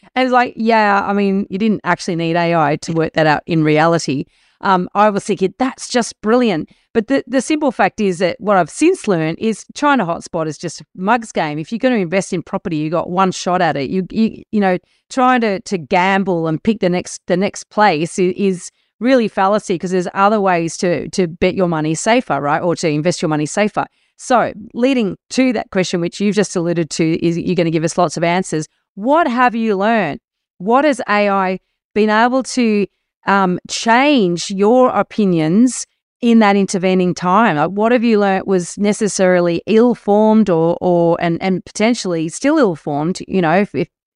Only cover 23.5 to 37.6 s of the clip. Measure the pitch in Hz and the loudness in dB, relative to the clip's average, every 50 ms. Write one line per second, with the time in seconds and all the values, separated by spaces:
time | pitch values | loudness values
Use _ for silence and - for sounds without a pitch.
23.5 | - 208 208 214 - 151 139 - _ _ _ _ _ _ - - 262 226 180 117 | -2 -2 -2 -2 -2 -4 -6 -6 _ _ _ _ _ _ -4 0 0 2 2 0
24.5 | - 202 226 - - - 240 277 277 247 226 185 165 - _ _ - - 262 254 | -4 -10 -16 -14 -6 -2 0 0 2 0 0 -2 -4 -8 _ _ 0 0 2 2
25.5 | 240 220 - - - 190 185 - - 180 170 175 - - 202 208 190 208 190 - | 0 -2 -6 -4 -2 -2 -2 -2 -2 -4 -4 -4 -4 -2 -2 0 0 0 -2 -2
26.5 | - 185 165 170 170 165 170 151 - - 165 160 165 - - 170 170 170 - - | -2 -4 -2 -2 -2 -2 -4 -4 -2 -2 -2 0 0 0 -2 -2 -2 -2 -4 -2
27.5 | 180 165 170 165 160 170 156 165 - - 175 160 - 165 165 170 175 185 185 - | 0 0 0 0 0 -2 -2 -2 0 0 -2 -2 -2 -2 -2 0 0 -2 -2 -4
28.5 | - 156 156 - _ _ _ _ _ 196 196 254 285 320 349 294 233 247 254 247 | -6 -6 -6 -8 _ _ _ _ _ -8 -2 0 2 2 2 0 0 2 2 2
29.5 | 208 233 226 220 202 185 196 220 233 220 190 151 135 - - _ _ _ _ _ | 2 0 -2 -2 0 0 0 0 0 0 0 -2 -4 -8 -14 _ _ _ _ _
30.5 | _ _ 175 196 233 262 285 311 269 - - - 208 208 208 202 196 196 190 185 | _ _ -4 0 2 2 4 2 0 0 -2 -2 0 0 2 2 0 0 0 -2
31.5 | 190 180 - _ _ _ _ _ _ 214 208 214 214 214 226 247 247 262 247 - | -4 -6 -10 _ _ _ _ _ _ 0 0 2 2 2 2 2 2 -2 -4 -2
32.5 | - 254 240 226 214 208 196 - _ _ _ _ _ _ _ - 196 196 190 185 | -2 0 0 2 2 0 0 -2 _ _ _ _ _ _ _ 0 2 2 2 2
33.5 | 180 - - - - - - 233 226 240 269 294 302 254 202 175 175 170 - - | 0 -2 -6 -10 -10 -4 0 2 4 4 4 4 4 4 2 2 0 -2 -4 -8
34.5 | 202 185 202 208 240 254 254 254 - 202 196 - - - 208 190 180 165 156 156 | -2 0 2 4 4 4 4 2 2 0 -2 -2 -2 0 0 2 2 2 2 2
35.5 | 170 214 247 262 240 - - - _ _ _ _ _ _ - 240 233 226 220 202 | 4 4 4 2 0 -4 -12 -14 _ _ _ _ _ _ 0 4 4 6 6 4
36.5 | 202 202 196 190 - 190 170 190 185 185 180 180 165 - - 180 180 208 233 220 | 4 2 2 0 -2 -2 0 2 2 2 2 0 -2 -2 -2 0 2 2 4 2
37.5 | 160 147 | 2 0